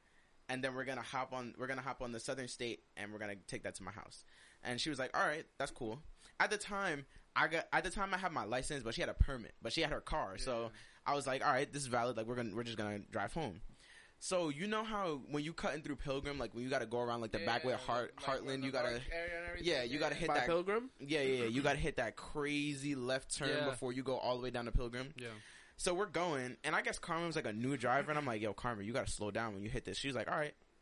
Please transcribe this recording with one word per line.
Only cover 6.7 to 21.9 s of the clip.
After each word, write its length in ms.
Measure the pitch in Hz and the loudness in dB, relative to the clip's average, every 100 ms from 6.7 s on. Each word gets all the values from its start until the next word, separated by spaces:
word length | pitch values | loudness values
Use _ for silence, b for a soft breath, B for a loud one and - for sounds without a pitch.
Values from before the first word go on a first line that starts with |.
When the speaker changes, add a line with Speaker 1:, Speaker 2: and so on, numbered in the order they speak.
| 202 190 143 135 B B 127 | -2 0 -2 -6 B B 4
Speaker 1:
I 120 | 160 | 4
got, 180 | 160 - | 2 2
at 120 | 156 | 2
the 60 | - | 2
time 220 | 214 196 | 0 0
I 40 | 190 | 0
had 140 | 202 | 0
my 120 | 139 | 0
license, 380 | 104 127 - 143 | 0 0 0 -2
but 120 | 113 | -2
she 60 | 170 | 0
had 100 | 127 | 0
a 40 | |
permit, 400 | - - 127 101 - | 4 4 4 -8 -8
but 100 | 113 | -2
she 80 | 160 | 2
had 80 | 151 | 2
her 100 | 127 | 0
car. 380 | - 160 - - | -2 -2 -2 -2
So 240 | 139 117 | -2 -2
Speaker 2:
Yeah. 60 | 113 B B B - | -2 B B B 0
Speaker 1:
I 20 | |
was 120 | 143 131 | 2 2
like, 180 | 131 | 4
"All 80 | 147 | 6
right, 180 | 131 143 | 6 2
this 100 | 139 | -2
is 60 | 131 | 0
valid. 280 | 120 120 113 | 2 2 0
Like, 100 | 110 | -2
we're 100 | 123 | -2
gonna, 180 | 117 | -2
we're 80 | 107 | -2
just 140 | 117 110 | -4 -2
gonna 220 | 104 104 - | -2 -4 -4
drive 220 | 104 101 | -2 -2
home." 280 | 170 131 82 - B B B B - | -2 -4 -6 -10 B B B B -10
So 280 | - 180 160 | 0 2 2
you 180 | 143 208 | 0 0
know 160 | 214 | 0
how 380 | 220 208 180 143 - | 0 0 0 -2 -2
when 140 | 147 | -2
you 80 | 151 | -2
cutting 300 | - 196 147 | 0 0 0
through 120 | 151 131 | -4 -4
Pilgrim, 420 | 147 139 143 143 | -2 -2 -2 -2
like, 140 | 113 | -4
when 100 | 117 | -4
you 60 | 127 | 0
gotta 160 | 135 110 | 0 2
go 120 | 120 | 0
around, 200 | 120 117 | 2 0
like, 100 | 113 | 0
the 80 | 113 - | 0 2
back 160 | 120 | 2
way 60 | 127 | 2
Speaker 2:
Yeah, 60 | 110 | 0
Speaker 1:
of 60 | |
Heart-, 300 | - 120 113 - | 2 0 0 -4
Speaker 2:
like, 100 | 139 127 | -2 -2
Speaker 1:
Heartland, 60 | 127 | 0
Speaker 2:
like 100 | 135 | -2
Speaker 1:
you 60 | |
Speaker 2:
the 80 | 131 | 0
Speaker 1:
gotta, 180 | 127 123 | 0 0
Speaker 2:
dark 120 | 120 135 | 0 -2
area 180 | 170 175 170 | -4 -4 -4
and 80 | 175 | -4
everything, 220 | 175 170 | 0 2
Speaker 1:
yeah, 140 | 139 | 2
you 80 | 120 | 2
Speaker 2:
yeah. 40 | 147 | 2
Speaker 1:
gotta 140 | 151 147 | 2 2
hit 120 | 160 | 2
Speaker 3:
By 60 | |
Speaker 1:
that 120 | 147 127 | 4 4
Speaker 3:
Pilgrim? 440 | 170 185 226 254 - | 4 4 0 -2 -8
Speaker 1:
Yeah, 220 | 143 151 | 0 2
yeah, 220 | 135 127 | 4 4
yeah. 20 | 117 | 4
You 140 | 123 | 4
gotta 160 | 143 139 | 4 4
hit 180 | 160 | 2